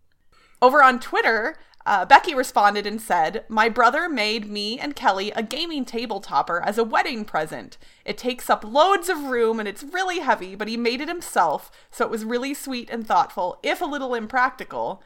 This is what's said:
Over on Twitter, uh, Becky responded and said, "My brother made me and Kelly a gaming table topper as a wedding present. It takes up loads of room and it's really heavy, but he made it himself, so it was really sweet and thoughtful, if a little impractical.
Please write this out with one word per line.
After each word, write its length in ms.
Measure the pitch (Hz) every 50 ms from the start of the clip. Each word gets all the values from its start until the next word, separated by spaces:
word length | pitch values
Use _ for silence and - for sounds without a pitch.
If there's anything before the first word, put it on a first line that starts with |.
| _ _ _ _ _ _ _ _ _ _ _ _
Over 220 | 247 254 277 294 269
on 160 | 262 247 247
Twitter, 580 | - - 349 415 453 262 226 214 226 311 320 - - _ _ _ -
uh, 160 | - 208 190 185
Becky 320 | - 180 - - 359 285
responded 500 | 254 202 - - 233 202 202 208 208 202
and 160 | 208 214 226
said, 440 | - - 180 170 156 170 185 - -
"My 220 | - 220 214 226 233
brother 400 | 214 247 233 240 254 311 349 349
made 400 | 285 226 208 214 220 233 208 208
me 280 | 208 208 202 214 233
and 160 | 277 - 294 277
Kelly 380 | - 247 220 190 190 202 208
a 100 | - 233
gaming 440 | 220 208 254 294 339 339 320 277 247
table 340 | - - 226 247 226 202 -
topper 420 | - - 151 143 143 - 170 175
as 160 | 165 196 208
a 60 | 233 233
wedding 400 | 220 294 359 392 330 254 220 208
present. 540 | - - 156 160 156 156 123 - - - - - - _ _ _
It 140 | - 214
takes 320 | - - 247 254 247 - -
up 160 | 214 202 214
loads 420 | 214 233 294 330 381 403 359 339
of 160 | 359 349 302 285 262
room 280 | 254 233 226 226 226
and 120 | 220 208 196
it's 140 | 202 - 285
really 360 | 285 - 359 381 370 349 339
heavy, 340 | 285 262 214 202 185 185 196
but 140 | 208 214
he 80 | 220 226
made 240 | 233 240 233 254 254
it 80 | 311
himself, 640 | 320 349 349 - - - 208 175 156 151 202 - - - - - _
so 140 | - - 226
it 80 | -
was 140 | 233 214 220
really 280 | 220 240 247 262 277 285
sweet 360 | - - 277 254 240 226 -
and 180 | 240 233 220
thoughtful, 500 | 220 196 175 156 - - 208 180 180 - - -
if 160 | 285 370 -
a 40 | 349
little 280 | 285 285 269 269 254 247
impractical. 880 | 226 214 214 262 247 254 269 - - 190 - 139 117 113 143 196 - -